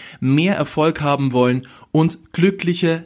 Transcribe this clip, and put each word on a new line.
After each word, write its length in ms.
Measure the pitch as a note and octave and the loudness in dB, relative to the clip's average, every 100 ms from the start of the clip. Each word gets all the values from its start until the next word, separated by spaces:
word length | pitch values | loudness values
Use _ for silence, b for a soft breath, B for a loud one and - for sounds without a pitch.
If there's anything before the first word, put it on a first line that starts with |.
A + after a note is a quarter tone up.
| B B | B B
mehr 340 | C3 C#3+ F3+ | 0 2 2
Erfolg 460 | F#3 D3 - D#3+ D#3+ | 0 -4 0 0 0
haben 320 | D3 C#3 C3+ | -2 0 0
wollen 340 | B2 B2 B2+ - B B | 2 2 0 -6 B B
und 420 | D#3 E3 - - | 0 0 -2 -12
glücklicher 720 | - F#3 G3 F3 F3 E3+ E3 | 0 0 0 -4 -2 -2 -2